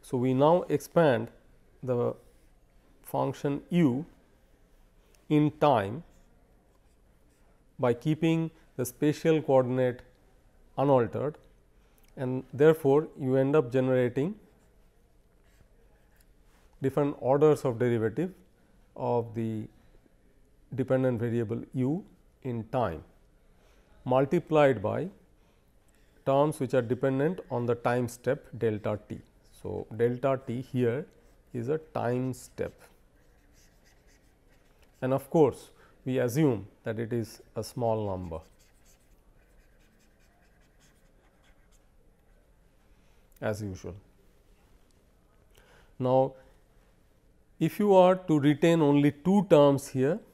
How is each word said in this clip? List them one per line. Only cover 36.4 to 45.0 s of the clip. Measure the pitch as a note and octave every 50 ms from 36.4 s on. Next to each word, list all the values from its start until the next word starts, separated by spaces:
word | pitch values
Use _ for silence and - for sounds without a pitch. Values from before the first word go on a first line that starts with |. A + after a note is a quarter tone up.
| D#3+ C#3 A#2 G2+ G2 - _ _
that | _ A#2+ A2+ A2
it | A#2 G#2+
is | B2 A#2 G#2+ - - - - _ _
a | A2+
small | G#2 - - B2+ A#2+ A2+ A2 A2 G#2+ G2+
number | F#2 F#2 F2+ F2 D#2+ D#2+ - _ _ _ _ _ _ _ _ _ _ _ _ _ _ _ _ _ _ _ _ _ _ _ _ _ _ _ _ _ _ _ _ _ _ _ _ _ _ _ _ _ _ _ _ _ _ _ _ _ _ _ _ _ _ _ _ _ _ _ _ _ _ _ _ _ _ _ _ _ _ _ _ _ _ _ _ _ _ _ _ _ _ _ _ _ _ _ _ _ _ _ _ _ _ _ _ _ _ _
as | - A2+ G#2+ G2+
usual. | G#2+ G2+ F#2 - - F2 F2+ G2 _ _ _ _ _ _ _ _ _ _ _ _ _ _ _ _ _ _ _ _